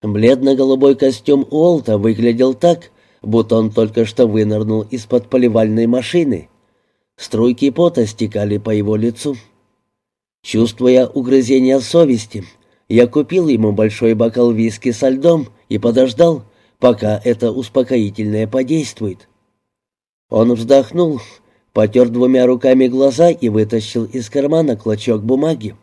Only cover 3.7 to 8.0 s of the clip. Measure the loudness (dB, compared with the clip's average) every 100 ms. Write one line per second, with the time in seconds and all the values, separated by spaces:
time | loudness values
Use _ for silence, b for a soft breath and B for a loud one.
3.7 | 0 -2 -2 -4 0 0 2 -2 -2 -2
4.7 | -4 -4 -10 -4 -4 0 0 2 2 0
5.7 | 0 0 -2 -2 -2 -2 -4 -10 _ _
6.7 | _ _ _ _ _ -8 -2 0 0 -2
7.7 | 0 0 0